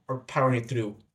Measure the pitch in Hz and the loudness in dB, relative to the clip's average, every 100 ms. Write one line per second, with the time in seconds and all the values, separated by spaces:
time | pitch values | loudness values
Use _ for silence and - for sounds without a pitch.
0 | - 131 - 151 131 123 113 117 107 104 | -8 -8 -4 2 2 2 0 -2 -4 -6
1 | _ | _